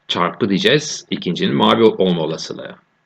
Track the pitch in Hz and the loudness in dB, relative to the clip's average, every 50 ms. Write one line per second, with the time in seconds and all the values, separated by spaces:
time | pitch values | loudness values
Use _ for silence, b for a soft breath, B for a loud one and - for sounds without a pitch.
0 | _ - - 104 87 87 92 - 120 101 98 92 92 107 135 151 151 - - - | _ -6 -2 0 0 0 0 -2 -2 0 0 2 4 4 2 2 0 -4 -12 -12
1 | - - 120 - - - - - 123 113 - 139 110 107 110 113 113 110 - - | -10 -8 -8 -6 -4 -4 -4 -2 -2 0 0 2 2 4 4 6 4 4 4 4
2 | 95 92 90 85 78 78 78 - - - - - - - - - _ _ _ _ | 2 2 2 0 -2 -4 -6 -8 -8 -12 -12 -12 -12 -16 -16 -20 _ _ _ _
3 | _ | _